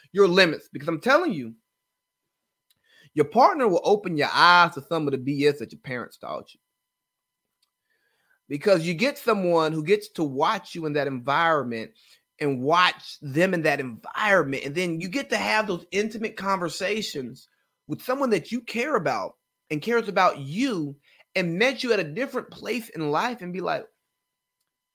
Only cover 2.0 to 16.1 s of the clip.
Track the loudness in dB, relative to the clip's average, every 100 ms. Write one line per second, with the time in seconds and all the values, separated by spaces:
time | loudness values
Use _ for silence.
2 | _ _ _ _ _ _ _ _ _ _
3 | _ 0 2 6 6 6 2 2 4 2
4 | 2 0 2 6 8 8 6 2 -4 -2
5 | -2 -4 -4 2 2 2 -8 -12 -12 -10
6 | -12 -14 -12 -12 -12 -20 _ _ _ _
7 | _ _ _ _ _ _ _ _ _ _
8 | _ _ _ _ -10 -2 2 2 2 0
9 | 0 0 -2 0 2 2 2 0 0 0
10 | 0 -6 -4 0 0 -2 -6 -8 -4 -2
11 | -2 -4 -2 0 2 2 -2 -8 -10 _
12 | _ _ _ -6 -4 -2 0 2 2 0
13 | -12 -14 -6 0 2 2 0 -2 -4 -10
14 | -10 -4 2 2 2 -4 -6 -4 -4 -4
15 | -6 -6 -4 -4 0 -2 -2 -6 -6 -4
16 | -4